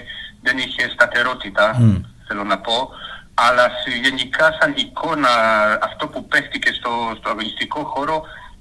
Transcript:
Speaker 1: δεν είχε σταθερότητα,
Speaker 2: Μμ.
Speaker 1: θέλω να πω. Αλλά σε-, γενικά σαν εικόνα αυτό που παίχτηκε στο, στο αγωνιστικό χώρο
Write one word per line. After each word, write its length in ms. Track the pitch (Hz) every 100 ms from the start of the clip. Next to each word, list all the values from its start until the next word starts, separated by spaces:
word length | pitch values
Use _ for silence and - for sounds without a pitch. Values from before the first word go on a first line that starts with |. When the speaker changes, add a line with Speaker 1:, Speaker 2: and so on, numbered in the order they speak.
| - - - -
Speaker 1:
δεν 140 | 131 127
είχε 320 | 127 - 123
σταθερότητα, 840 | - 120 120 123 127 104 95 104 123
Speaker 2:
Μμ. 180 | 113 95 - - -
Speaker 1:
θέλω 160 | 104
να 140 | 101 98
πω. 300 | 117 117 127 - - - - -
Αλλά 240 | 123 123
σε-, 360 | 123 - 127 123
γενικά 540 | 131 135 123 - 160 -
σαν 140 | 156 139
εικόνα 520 | - - 156 156 123 117 110 107 214 214
αυτό 240 | 110 - -
που 200 | - 110
παίχτηκε 440 | - - - - -
στο, 120 | 120 117 117 113
στο 100 | 107
αγωνιστικό 500 | 110 107 - 117 156
χώρο 380 | 143 135 143 156 - - - -